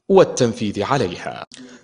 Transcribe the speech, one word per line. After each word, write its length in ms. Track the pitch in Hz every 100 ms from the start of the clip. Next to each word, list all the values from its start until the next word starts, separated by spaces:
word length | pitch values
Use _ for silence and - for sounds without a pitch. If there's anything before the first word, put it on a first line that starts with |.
| -
والتنفيذ 760 | 190 160 - 120 - 107 98
عليها. 600 | 98 135 95 85 - 60 - - - -